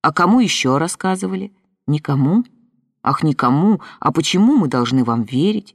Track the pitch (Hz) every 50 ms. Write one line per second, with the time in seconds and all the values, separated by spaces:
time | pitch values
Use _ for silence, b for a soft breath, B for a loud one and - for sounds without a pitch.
0 | - 160 147 - 175 175 220 254 240 185 - - - 127 131 143 160 175 - -
1 | - 190 185 185 190 185 190 190 196 202 _ _ _ _ _ _ _ - 147 151
2 | - - 143 139 131 139 175 226 247 - _ _ _ _ _ _ _ _ _ _
3 | _ 127 135 - - 156 135 - - 123 127 147 175 208 220 B B B B B
4 | - 143 139 165 151 - - 180 208 240 294 277 180 131 131 127 120 113 127 131
5 | 123 117 117 117 113 104 131 127 160 202 214 214 202 -